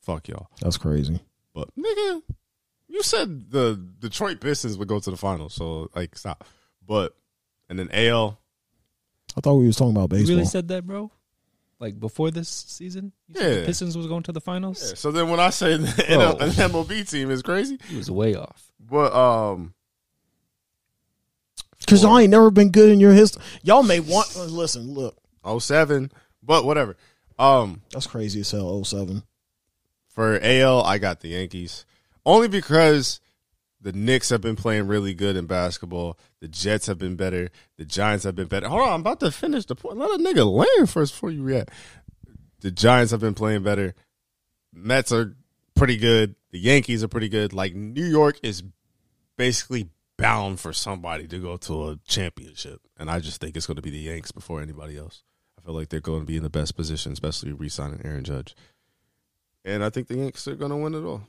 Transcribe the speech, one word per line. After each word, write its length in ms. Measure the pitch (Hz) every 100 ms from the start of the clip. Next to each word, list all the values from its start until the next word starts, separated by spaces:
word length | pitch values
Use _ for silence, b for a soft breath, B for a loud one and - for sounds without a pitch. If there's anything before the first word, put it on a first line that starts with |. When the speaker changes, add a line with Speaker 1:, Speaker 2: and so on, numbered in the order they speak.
Speaker 1:
Fuck 280 | - 82 -
y'all. 180 | 71 - _
Speaker 2:
That's 160 | 90 85
crazy. 420 | 78 76 71 85 _ _ _
Speaker 1:
But, 160 | 80 73 -
nigga, 440 | 381 415 415 349 - - _ _ _ _ _
you 160 | 359
said 480 | 403 453 302 147 101
the 240 | 135 123 104 90 92
Detroit 400 | 110 - 196 160
Pistons 380 | 135 143 120 101
would 100 | 101
go 120 | 104
to 120 | 98
the 60 | 92
finals, 360 | 98 90 78
so, 360 | - 82 80 80 -
like, 220 | 87 -
stop. 280 | - 80 b b b b 92
But, 300 | 107 87 _ _ _ _ _ _
and 80 | 90
then 120 | 90
A 160 | 101 113
L. 300 | 117 110 104 _ _ _ _ _ _ _ _ _ -
Speaker 2:
I 40 |
thought 140 | - 143
we 120 | 123
was 80 | 110
talking 200 | 127 107
about 160 | 92
Speaker 3:
You 120 | 98 156
really 100 | 175
Speaker 2:
baseball. 40 | 175
Speaker 3:
said 220 | 185 175
that, 160 | 185 180
bro? 260 | 196 214 _ _ _ _ _ _ _
Like, 200 | 113 107
before 320 | 110 - 160
this 160 | 160 165
season? 600 | - - - 180 185 196 _ _
You 80 | 170
said 160 | 180 226
the 40 |
Speaker 1:
Yeah. 40 | -
Speaker 3:
Pistons 320 | 175 175 165
was 100 | 165
going 160 | 170
to 80 | 170
the 100 | 160
finals? 400 | 170 180 190 185 -
Speaker 1:
Yeah, 60 | 92
so 160 | 147
then 180 | 156 165
when 100 | 170
I 100 | 180
say 260 | - 175 160
the 160 | 147 117
Speaker 3:
Bro. 100 | 170 156
Speaker 1:
N 60 |
L, 160 | 110 -
an 200 | 143 -
M 120 | 185 170
L 80 | 160
B 180 | 214
team 260 | 202 147 135
is 100 | 135
crazy. 360 | 127 180 269 269 -
Speaker 3:
He 80 | 156
was 120 | 101
way 260 | 165 110 101
off. 360 | - _ _ _
Speaker 1:
But, 340 | 110 139 143
um, 600 | 110 127 113 107 95 87 _ _ _ _ _ _ _ _ _ _ _ _ _ _ _ _ _ _ - - _ -
Speaker 2:
'Cause 140 | 202
y'all 140 | 208 240
Speaker 1:
for 60 |
Speaker 2:
ain't 100 | 214
never 180 | 208 220
been 220 | 196 202
good 180 | 185 214
in 100 | 208
your 120 | 196
history. 280 | 196 214 - B B
Y'all 220 | 165 226
may 160 | 247 175
want, 360 | 156 185 214 185
uh, 80 | 175
listen, 480 | 165 165 120 120
look. 240 | 139 127 - _ _
Speaker 1:
oh 160 | - 113
seven, 520 | - 143 156 143 135 _ _ _
but 220 | 113 160 127
whatever. 300 | 151 120 90 _ _ _ -
Um, 440 | 131 135 104 87 _
Speaker 2:
That's 160 | 131 -
crazy 320 | 120 107 101
as 120 | 101
hell, 180 | 104 92
oh 140 | 98
seven. 400 | 95 98 95 95 - _ _ _ _ _ _ _ _
Speaker 1:
for 280 | - 110 107
A 200 | 110 131
L, 200 | 131 127
I 140 | 90 101
got 200 | 95 85
the 100 | 85
Yankees. 560 | 87 92 95 87 - - _ _ _ -
Only 220 | 196 233
because 720 | 196 - 156 160 151 127 - _ _ _ _ _ _
the 100 | 98
Knicks 380 | 95 107 127 -
have 100 | 117
been 160 | 110 107
playing 320 | 107 107 98
really 260 | 104 98
good 220 | 90 101 95
in 100 | 85
basketball. 720 | 92 90 87 87 87 85 82 _ _
The 80 | 82
Jets 380 | 82 95 107 -
have 120 | 90
been 160 | 92 90
better. 320 | 95 90 87 _ _ _
The 60 | 78
Giants 380 | 90 104 104
have 120 | 98 90
been 120 | 90
better. 220 | 98 98
Hold 140 | 175
on, 100 | 254
I'm 60 | 170
about 180 | 170 285
to 100 | 202
finish 340 | 143 349 285 202
the 100 | 127
point. 220 | - 202
Let 140 | 311
a 120 | 392
nigga 260 | 339 320 107
land 400 | 98 392 508 247
first 220 | - 147
before 180 | - -
you 100 | 156
react. 280 | 131 131 - b b b b _ - - _ _
The 100 | 98
Giants 400 | 90 107 123 120
have 80 | 113
been 120 | 110
playing 300 | 101 107 107
better. 300 | 98 101 95 90 _ _ _ _ _ _ _
Mets 400 | 80 98 131 -
are 240 | 117 113 - _ _ _ -
pretty 220 | 135 117
good. 380 | 117 113 107 98 _
The 80 | 92
Yankees 440 | 98 143 127 117
are 40 | 107
pretty 200 | 117 107
good. 220 | 107 104
Like, 220 | 95 95 90
New 300 | 104 127 175
York 340 | 156 147 147
is 200 | 117 92 92 _ _ _ _ _ _ _
basically 540 | 127 120 - 127 92 _ _ _
bound 440 | 110 110 98 92
for 120 | 82
somebody 560 | - - 95 85 82 82
to 120 | 90
go 180 | 90 87
to 320 | - 78 78
a 100 | 76 _
championship. 720 | - 90 - 76 73 71 67 _ _
And 120 | 78
I 100 | 85
just 220 | 80 71
think 160 | - 82
it's 80 | 82
gonna 160 | 73
be 80 | 73
the 80 | 73
Yanks 340 | 78 85 -
before 300 | - - 80
anybody 340 | 76 73 76 73
else, 280 | 80 _ _ _ _ _ 82
feel 80 |
like 160 | 80 78
they're 100 | 80
gonna 260 | 78 80 78
be 120 | 80
in 60 |
the 60 | 78
best 260 | 78 73 -
position, 360 | 78 78 -
especially 380 | 69 78 76 73
re-signing 480 | 71 73 - 71 76
Aaron 200 | - 76
Judge. 320 | 65 69 - _ _ _ _ _ _ _ _ _ _ _ 95
And 180 | 104
I 60 | 104
think 180 | 107 123
the 100 | 123
Yanks 300 | 135 - -
are 80 | 143
gonna 220 | 143 143
win 160 | 151 156
it 80 |
all. 180 | 165 127